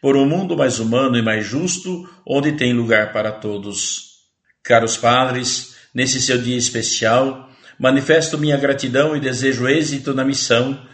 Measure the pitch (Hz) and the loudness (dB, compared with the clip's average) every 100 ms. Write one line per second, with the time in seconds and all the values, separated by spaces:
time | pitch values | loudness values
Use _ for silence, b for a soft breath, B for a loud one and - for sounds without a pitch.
0 | 139 139 139 175 185 165 135 107 113 123 | 2 4 4 2 0 0 0 0 0 2
1 | 131 120 110 107 104 135 180 - 185 175 | 2 2 2 0 -2 -4 -4 -6 -6 -10
2 | B B - 139 151 147 123 120 110 107 | B B -4 0 0 0 0 0 2 0
3 | 107 110 107 - 107 101 101 98 - - | 0 -2 -4 -6 -8 -8 -8 -8 -8 -8
4 | - _ _ _ _ _ - 117 113 - | -14 _ _ _ _ _ 2 4 4 0
5 | 117 123 131 127 120 - - B B 123 | 2 2 0 -2 -4 -6 -10 B B -4
6 | 127 127 131 123 120 123 120 117 110 - | -2 -2 0 0 0 -2 -2 -4 -4 0
7 | 110 123 135 135 B B B B 131 139 | 2 2 2 -4 B B B B 2 2
8 | 131 160 151 147 151 139 139 135 123 131 | 4 2 2 -2 0 0 0 0 0 0
9 | 151 151 131 120 135 117 127 156 147 139 | 0 0 -4 -2 -2 0 0 0 0 -4
10 | 139 131 135 135 - 117 131 139 B | -4 -2 -2 -2 2 2 2 -4 B